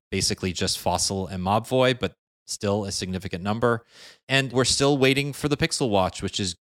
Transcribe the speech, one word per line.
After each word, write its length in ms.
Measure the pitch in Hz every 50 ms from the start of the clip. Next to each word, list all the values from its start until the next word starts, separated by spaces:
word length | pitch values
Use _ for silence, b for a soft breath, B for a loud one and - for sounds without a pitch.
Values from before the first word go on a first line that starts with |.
| _ -
basically 420 | - 98 90 - 104 - - 95 87
just 260 | - 101 92 - -
Fossil 500 | - - 87 90 - - 101 95 95 80
and 140 | 95 92 90
Mobvoi, 560 | 92 101 113 113 - 131 131 127 127 131 117
but 140 | - 95 - _ _ _ _ _ _
still 380 | - - - - 101 101 104 104
a 80 | 98 95
significant 500 | - 104 92 92 92 85 92 - 90 87
number. 440 | 101 107 117 120 120 117 113 - B B B B B B B B B
And 240 | 131 135 135 131 113
we're 120 | 127 127
still 340 | - - - 143 139 147 139
waiting 340 | 131 131 135 135 139 143 135
for 160 | - - 151
the 80 | 143
Pixel 320 | - 160 165 - - 151 120
Watch, 340 | 101 98 92 90 - - -
which 180 | 95 - -
is 160 | 104 92 87 _ _